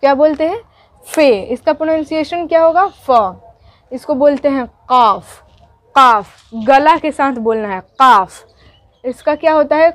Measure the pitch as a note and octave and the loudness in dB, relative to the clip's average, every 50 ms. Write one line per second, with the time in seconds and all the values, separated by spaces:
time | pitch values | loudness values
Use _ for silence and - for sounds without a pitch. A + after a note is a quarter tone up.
0 | - C#4 C#4 C4 D4 D#4 D#4 C4+ D#4 D#4+ F4+ A#4 A#4 _ _ _ _ _ _ _ | 2 0 0 2 0 0 0 -2 -4 -6 -6 -8 -12 _ _ _ _ _ _ _
1 | _ - - - D#4 C#4 A#3 G3 F#3 - B3 A#3 _ E4 D4+ D4+ D#4+ D#4 D#4+ D#4+ | _ -12 -4 0 2 2 2 0 -2 -8 -10 -6 _ -4 -4 -4 -2 -4 -4 -4
2 | D#4 D4 D#4+ D#4 D#4 D4+ - F4 F4 D4+ E4 E4 E4 E4 D#4+ F4 F#4+ G4+ - _ | -4 -6 -6 -6 -6 -6 -6 -8 -8 -2 0 2 2 2 2 0 -2 -2 -4 _
3 | _ - C4 A#3+ G#3 F#3 F#3 F#3 _ - - _ _ - _ _ _ _ - C4 | _ 0 0 0 0 -2 -6 -12 _ -20 -20 _ _ -20 _ _ _ _ -16 -16
4 | - - D4+ B3+ C#4 D4 C#4+ C4 - D4 C#4 C4+ B3+ A3+ _ _ _ - B3+ B3+ | -6 -6 -4 2 2 2 0 2 -2 -4 -4 -4 -6 -8 _ _ _ -2 0 2
5 | A#3+ A3 G3 F#3 E3 - - - _ _ _ _ _ _ _ _ _ _ _ C#4 | 2 2 2 -2 -6 -18 -20 -20 _ _ _ _ _ _ _ _ _ _ _ 2
6 | C4+ B3+ A#3 G#3+ G3 - _ _ _ _ - A3+ A3 A3 C#4 C4+ C#4+ D#4 E4 D#4+ | 4 4 4 2 -2 -8 _ _ _ _ -14 -10 0 2 2 4 4 4 2 2
7 | - D#4 C#4 - C#4+ C#4 C4+ A#3+ A3 A3+ A3 A3 G#3+ G#3 G3 F#3 F#3 _ _ _ | 0 -6 -4 -2 -4 -4 -4 -4 -4 -4 -4 -4 -4 -8 -10 -10 -12 _ _ _
8 | C4+ C4 A#3+ G#3 F#3+ F3 - - - _ _ _ _ - _ _ _ _ _ _ | 4 4 6 4 2 -2 -8 -20 -20 _ _ _ _ -20 _ _ _ _ _ _
9 | _ - B3+ - - - D4+ D4+ D4+ D#4+ D#4 D#4 D4 C4+ D4+ D4+ D#4+ E4 E4+ | _ -12 -12 -8 -4 -6 -4 -2 -2 0 0 0 0 0 0 2 2 0 0